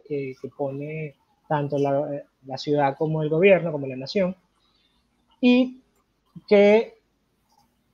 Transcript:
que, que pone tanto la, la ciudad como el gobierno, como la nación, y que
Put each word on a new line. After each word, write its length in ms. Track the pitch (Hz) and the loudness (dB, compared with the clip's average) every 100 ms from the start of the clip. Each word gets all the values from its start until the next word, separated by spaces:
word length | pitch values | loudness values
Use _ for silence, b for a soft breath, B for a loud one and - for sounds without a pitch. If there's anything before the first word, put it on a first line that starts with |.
| - | -10
que, 280 | 143 135 131 | -8 -8 -12
que 60 | 135 | -16
pone 680 | - 139 139 151 156 151 _ _ _ - | -8 -8 -8 -10 -10 -12 _ _ _ -6
tanto 300 | 147 143 143 | -4 -2 -2
la, 460 | 139 139 147 143 - _ 131 | 0 -2 -4 -8 -12 _ -14
la 100 | 131 | -10
ciudad 380 | 151 147 139 131 | -2 0 0 -2
como 240 | 156 156 | -4 -2
el 80 | 151 | -2
gobierno, 420 | 160 196 180 165 | 2 4 4 2
como 140 | 147 135 | -6 -8
la 120 | 131 | -10
nación, 380 | 131 208 185 185 _ _ _ _ _ _ _ _ _ - | -6 -4 -4 -6 _ _ _ _ _ _ _ _ _ 0
y 420 | 247 247 254 - _ _ _ _ _ - - | 2 4 2 -6 _ _ _ _ _ -16 2
que 480 | 208 202 220 220 _ _ _ _ _ _ _ _ _ _ | 4 6 4 2 _ _ _ _ _ _ _ _ _ _